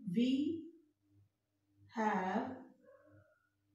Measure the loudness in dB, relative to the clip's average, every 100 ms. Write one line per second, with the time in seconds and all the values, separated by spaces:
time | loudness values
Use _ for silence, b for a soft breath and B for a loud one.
0 | -2 2 4 4 2 -2 -8 -18 _ _
1 | _ -20 _ _ _ _ _ _ -10 -2
2 | 0 2 0 -2 -2 -8 -16 -20 -20 -20
3 | -20 -20 -20 _ _ _ _